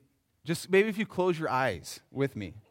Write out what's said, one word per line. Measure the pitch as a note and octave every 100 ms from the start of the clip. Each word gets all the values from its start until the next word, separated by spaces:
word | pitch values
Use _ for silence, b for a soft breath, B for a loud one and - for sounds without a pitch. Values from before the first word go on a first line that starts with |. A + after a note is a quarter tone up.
| _ _ _ _
just | - E3 -
maybe | F#3+ A3
if | G3
you | G#3
close | - F#3 D#3+
your | D#3
eyes | B2+ C3 F2 - - _
with | B2+ C#3
me, | A2 F#2 - -